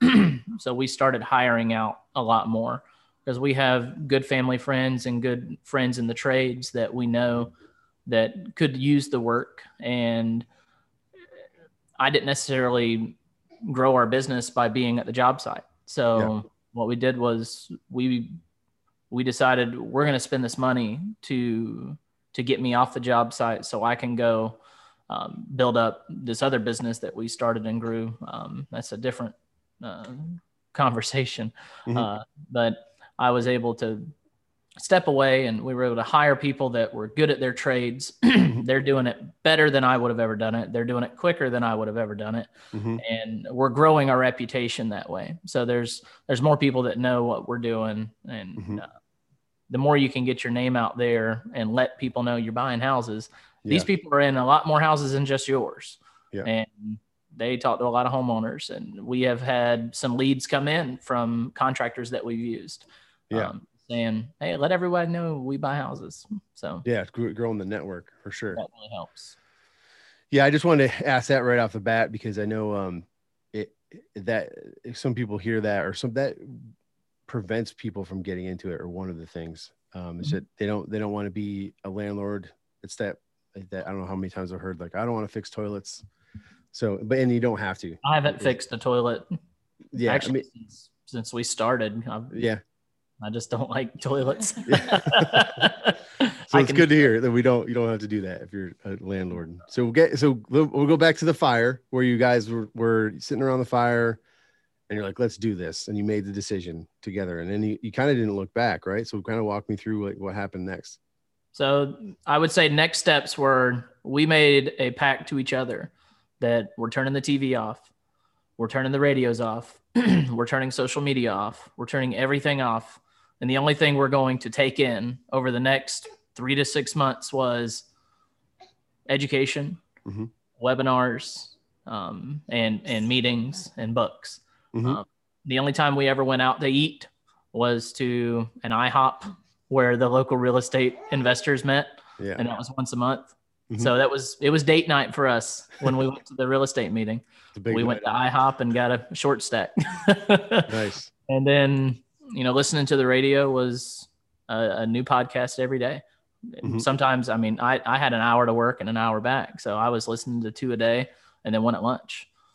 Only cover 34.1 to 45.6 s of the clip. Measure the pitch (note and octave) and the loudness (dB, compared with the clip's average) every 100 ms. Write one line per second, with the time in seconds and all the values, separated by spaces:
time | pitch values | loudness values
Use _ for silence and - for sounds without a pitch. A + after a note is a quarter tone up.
34.1 | - _ _ _ _ _ - - F#3 F3 | -18 _ _ _ _ _ -16 2 4 4
35.1 | C#3 C3+ C3 B2+ A2 B2 B2 B2+ A#2 A2+ | 4 4 4 2 -2 -4 -2 0 0 2
36.1 | D3+ D3 C3+ C#3+ C3+ C3 A#2 A2+ A2+ G#2+ | 4 6 4 2 0 -2 0 -2 -2 -6
37.1 | D3 D3+ C3 C3 B2 D3 B2+ B2 B2+ - | 2 2 2 0 -2 0 0 0 -6 -12
38.1 | - A#3 A#3+ E3+ A#2 A#2+ C3 C3+ C3+ B2 | 2 6 8 6 2 2 2 4 2 2
39.1 | - - _ D#3+ D#3+ D3+ C3+ B2+ B2+ A#2+ | -2 -14 _ 2 6 6 6 4 4 2
40.1 | A#2+ A2+ G#2+ A2 A2+ G#2+ A#2 A#2 B2 B2 | 0 0 0 -2 -2 -2 -2 -2 -2 -4
41.1 | - F3 E3+ C3 A#2+ A#2 A2 G#2+ A2 G#2+ | -2 0 2 0 0 0 0 -2 -4 -4
42.1 | G#2 G#2+ A2+ A2 _ - A2 A2 A2+ A2+ | -6 -6 -6 -8 _ -12 -8 -6 -6 -4
43.1 | A2+ A2+ A2 - B2 C3+ B2 D#3 D#3 C3+ | -6 -6 -8 -8 0 0 4 6 6 4
44.1 | B2+ B2+ B2 A#2 C3 A#2+ - A2+ G2+ - | 4 2 0 -6 -4 -4 -4 -6 -6 -8
45.1 | F#2 - E3 - C3 | -10 -10 -12 -6 -2